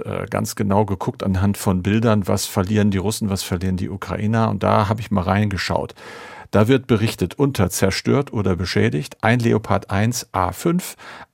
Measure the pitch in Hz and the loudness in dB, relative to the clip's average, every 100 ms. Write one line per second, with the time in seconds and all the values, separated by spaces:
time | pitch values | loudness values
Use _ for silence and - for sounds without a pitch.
0 | - 95 95 101 107 - 101 98 101 95 | -6 -6 -4 -4 -4 -2 2 2 2 -2
1 | - - 101 95 101 101 - 92 90 110 | -4 -4 -2 2 2 0 0 0 2 2
2 | 117 107 92 101 - - 92 107 104 95 | 4 2 2 -2 -2 -2 0 2 2 2
3 | 92 110 104 95 - 90 95 92 101 101 | -2 -2 -2 -2 -2 -4 -2 -2 -4 -8
4 | - 87 107 113 110 101 98 107 104 110 | -6 -4 0 2 2 2 2 4 2 0
5 | 113 101 90 98 104 92 - 87 - - | -2 0 2 2 0 -2 -2 -2 -4 -10
6 | - - - - - - 107 135 131 113 | -18 -18 -18 -18 0 2 4 4 4 2
7 | 110 - 90 - 143 135 92 - 95 - | 2 -2 -4 0 0 2 0 2 0 0
8 | - 123 139 117 98 90 90 - 110 143 | 0 0 0 -2 0 0 -2 0 0 0
9 | 143 - 110 123 117 113 - 95 - 101 | -6 -2 0 2 2 2 2 -2 0 -2
10 | 113 123 - 92 90 90 175 175 - - | 0 -2 -6 -2 -2 -2 0 0 -2 -12
11 | - - - | -18 -20 -8